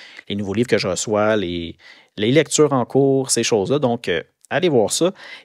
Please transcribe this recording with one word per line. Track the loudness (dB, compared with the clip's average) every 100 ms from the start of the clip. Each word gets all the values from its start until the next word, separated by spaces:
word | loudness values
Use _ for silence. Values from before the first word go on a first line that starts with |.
| -20 -20 -10
les | -8
nouveaux | -4
livres | -2 0
que | 0
je | 0
reçois, | -4 -2 0 2 0
les, | -2 -6 -8 -12 -20 -20 _ -4
les | 2
lectures | 2 2 2 2
en | 2 0
cours, | 2 2 2 0
ces | -2
choses-là. | 0 0 0 0
Donc, | 0 -2 -4
euh, | -4 -6 _ -8
allez | -2 2
voir | 2 2
ça. | 0 -2 -4 -14 -14